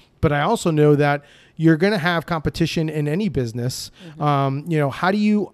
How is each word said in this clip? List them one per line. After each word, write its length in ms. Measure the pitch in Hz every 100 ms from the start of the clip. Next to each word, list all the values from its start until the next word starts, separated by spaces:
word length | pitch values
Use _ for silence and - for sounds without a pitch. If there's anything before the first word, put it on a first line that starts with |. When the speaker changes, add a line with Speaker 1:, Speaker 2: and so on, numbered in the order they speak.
| _ _
Speaker 1:
But 100 | 160
I 80 | 143
also 300 | 160 226 180
know 260 | 151 147 143
that 260 | 147 143 - - - -
you're 160 | 160 160
gonna 220 | 196 208
have 280 | 160 170 143
competition 640 | 165 156 - 165 - 156
in 200 | 156 147
any 200 | 160 208
business. 640 | 139 120 117 120 - - - 175
Speaker 2:
Mm-hmm. 120 | 151
Speaker 1:
Um, 420 | 147 139 139 135 160
you 100 | 160
know, 120 | 143
how 200 | 127 175
do 80 | 208
you, 340 | 208 208 196